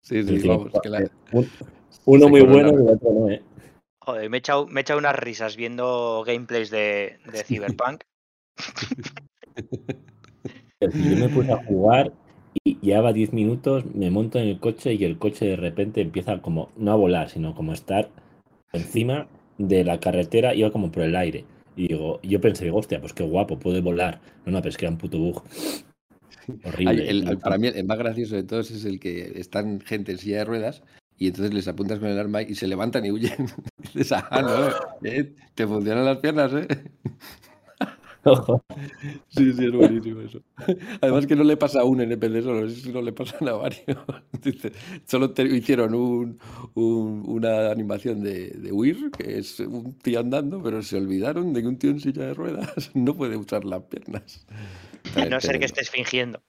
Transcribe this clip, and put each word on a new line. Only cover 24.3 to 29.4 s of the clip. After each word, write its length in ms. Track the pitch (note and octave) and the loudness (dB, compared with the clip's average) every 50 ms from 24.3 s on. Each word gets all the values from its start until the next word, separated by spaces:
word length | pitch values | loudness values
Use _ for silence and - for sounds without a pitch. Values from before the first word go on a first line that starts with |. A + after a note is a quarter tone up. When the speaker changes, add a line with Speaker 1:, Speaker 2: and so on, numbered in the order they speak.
| _ _ _ | _ _ _
Speaker 2:
No, 80 | F2 | -4
no, 60 | F#2 F#2 | -4 -4
pero 100 | E2+ - | -4 -6
es 60 | - | -6
que 80 | - F3+ | -4 -4
era 60 | E2+ | -4
un 60 | E2 - | -4 -6
puto 200 | - - - - | -6 -6 -4 -2
bug. 240 | - F2 F2 - - - - - - - - - - _ _ _ _ _ _ _ _ _ - - - - B2+ A2 - | -2 -2 -4 -6 -12 -14 -12 -8 -8 -8 -8 -8 -14 _ _ _ _ _ _ _ _ _ -20 -18 -16 -16 -16 -12 -12
Horrible. 260 | F2 D#2 - F#2 F#2+ A#2 A2+ | -10 -4 0 2 2 2 2
Speaker 1:
Ay, 60 | - G#2+ | 0 0
el, 200 | G2+ G2+ F2+ F2 | -2 -2 0 -2
el, 100 | - F#2+ | -4 -4
para 200 | - G2 G2 G2 | -2 -2 0 0
mí 100 | A2+ B2 | 0 -2
el 160 | - G#2+ F#2 | -2 -4 -4
más 140 | F#2+ G#2+ A2 | -4 -4 -2
gracioso 360 | A#2+ A#2 A2 A#2 A#2+ G#2 G#2+ | -2 -4 -4 -4 -6 -4 -4
de 60 | G2 F#2 | -6 -6
todos 260 | F#2+ A2 A2+ G#2+ A2+ | -4 -4 -6 -6 -6
es 140 | A2+ G#2 A2 | -10 -10 -8
el 140 | G#2 F#2+ F#2 | -8 -8 -6
que 400 | - F#2 F2 F2 F2 F2+ - | -8 -8 -8 -8 -10 -12 -12
están 420 | F#2 | -14